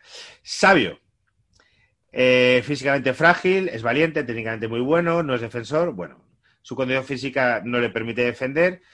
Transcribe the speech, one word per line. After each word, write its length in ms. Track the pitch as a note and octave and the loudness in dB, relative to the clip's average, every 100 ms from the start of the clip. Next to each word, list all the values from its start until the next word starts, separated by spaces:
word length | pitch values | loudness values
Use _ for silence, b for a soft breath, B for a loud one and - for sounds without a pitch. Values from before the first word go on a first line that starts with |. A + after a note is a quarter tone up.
| B B B B | B B B B
Sabio. 580 | - - G3 F#3 F#2 - _ _ _ _ _ _ _ _ _ _ _ | -14 2 4 4 2 -4 _ _ _ _ _ _ _ _ _ _ _
Eh, 500 | B2 B2+ B2+ B2+ B2+ A#2 | 0 4 6 6 4 2
físicamente 480 | C#3+ C3+ C#3 B2+ | -4 0 0 0
frágil, 560 | B2+ E3 F3 F#3 F#3+ F#3+ | 2 4 4 2 0 -2
es 140 | A2+ | -4
valiente, 400 | A#2 C3 D#3+ D#3 | -2 0 0 -2
técnicamente 440 | B2 A#2 A2+ A2+ A2 | -6 -6 -6 -6 -4
muy 120 | A#2 | -4
bueno, 420 | B2+ E3 E3+ E3+ | 0 0 2 0
no 120 | D3+ B2 | 0 -4
es 60 | |
defensor. 500 | A#2 B2 A2 D3+ E3+ | -4 -8 -4 -2 -2
Bueno, 300 | G2+ E2 - _ _ _ _ | -4 -12 -14 _ _ _ _
su 140 | - B2+ | -12 -6
condición 300 | B2+ C3 B2+ | -2 -2 -2
física 560 | B2 C3+ C3 B2+ A2+ | -6 -4 0 0 0
no 160 | A2 B2 | -2 -2
le 100 | A#2 | -2
permite 340 | - A2+ A2+ | -2 -6 -2
defender. 580 | B2 A#2 C3 C#3+ F3+ F#3 b | -2 -2 -4 0 0 -2 b